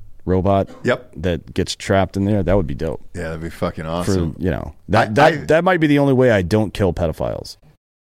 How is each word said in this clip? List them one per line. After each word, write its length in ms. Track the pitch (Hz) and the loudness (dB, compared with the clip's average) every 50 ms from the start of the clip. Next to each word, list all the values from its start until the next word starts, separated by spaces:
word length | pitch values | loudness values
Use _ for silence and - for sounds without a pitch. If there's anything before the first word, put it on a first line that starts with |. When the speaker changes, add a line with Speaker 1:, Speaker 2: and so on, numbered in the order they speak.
| - - - - - | -14 -18 -16 -10 -4
Speaker 1:
robot 460 | 85 92 92 85 98 98 98 92 - - - - | -2 0 0 2 2 2 2 0 -2 -6 -6 -2
Speaker 2:
Yep. 300 | 117 123 131 - - - 78 | -2 -2 -2 -4 -12 -12 -6
Speaker 1:
that 360 | 82 92 85 - - - - | -4 -2 -2 -4 -6 -8 -4
gets 220 | - 90 - - | -4 -4 -4 -4
trapped 400 | - - - 98 98 95 90 - 98 | -8 -2 0 2 2 2 2 0 -2
in 80 | 98 | 0
there. 160 | 101 110 101 | 0 0 0
That 140 | 87 85 95 | 2 2 2
would 120 | 101 82 67 | 2 0 0
be 80 | 67 | -4
dope. 280 | - 80 80 64 - - - - | -4 -4 -6 -6 -8 -10 -12 -10
Speaker 2:
Yeah, 100 | 85 82 | -10 -8
that'd 180 | 80 82 80 | -8 -8 -8
be 80 | 82 82 | -10 -10
fucking 360 | - - 92 87 - - 78 | -8 -6 -6 -6 -4 -6 -8
awesome. 480 | 78 82 87 87 95 98 92 85 80 - | -6 -4 -4 -2 0 0 0 0 -2 -4
Speaker 1:
For, 80 | - | -4
you 80 | 85 90 | -2 -2
know, 220 | 69 50 50 - - - - - | -2 -4 -6 -10 -12 -14 -6 0
that, 200 | 85 104 123 107 | 0 2 2 2
Speaker 2:
I, 20 | 107 | 2
Speaker 1:
that, 200 | 120 147 160 170 | 4 4 4 4
Speaker 2:
I 20 | 143 139 | 2 0
Speaker 1:
that 180 | 147 151 165 175 | 2 2 2 4
might 160 | 185 185 170 | 2 2 2
be 60 | 156 147 | 4 4
the 120 | 147 143 | 4 4
only 140 | 139 139 135 | 4 4 4
way 180 | 123 131 123 | 6 6 6
I 100 | 113 101 90 | 4 4 2
don't 300 | 82 104 107 110 92 - | 2 2 0 0 0 -2
kill 200 | - 104 90 82 | 0 0 0 0
pedophiles. 640 | - 87 78 76 - 65 58 52 - - - - _ _ - _ _ _ _ _ _ _ | 0 -2 -2 -2 -2 -4 -6 -6 -6 -10 -14 -16 _ _ -20 _ _ _ _ _ _ _